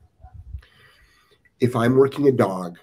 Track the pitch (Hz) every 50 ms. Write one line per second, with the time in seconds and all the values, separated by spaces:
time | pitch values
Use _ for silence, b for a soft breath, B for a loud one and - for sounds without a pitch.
0 | _ _ _ _ - - - - - - - - b b b b b b b b
1 | b b b b b b b b b b _ _ 131 120 - 120 117 120 131 131
2 | 139 135 - - 143 139 127 117 110 98 95 92 90 87 87 -